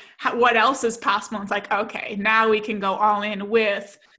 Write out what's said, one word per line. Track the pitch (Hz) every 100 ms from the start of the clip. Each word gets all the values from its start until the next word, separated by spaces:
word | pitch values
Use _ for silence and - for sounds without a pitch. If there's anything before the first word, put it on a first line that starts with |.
| - -
how, | 254 240
what | 240 233
else | 233 269 233
is | 220
possible. | - 208 - 214
It's | 202
like, | 202 -
okay, | 208 220 - - 202
now | 208 220 226
we | 214
can | 214 208
go | 196
all | 190 214 208
in | 208 202 202
with | 226 214 196 - - _